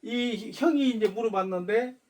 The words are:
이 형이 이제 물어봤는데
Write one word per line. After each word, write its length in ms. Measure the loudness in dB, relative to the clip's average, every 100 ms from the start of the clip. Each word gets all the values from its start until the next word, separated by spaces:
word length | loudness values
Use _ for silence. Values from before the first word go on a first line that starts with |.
이 480 | -4 -2 0 -2 -8
형이 380 | 0 2 4 2
이제 180 | 2 0
물어봤는데 880 | 0 -2 0 -2 -4 0 0 0 -8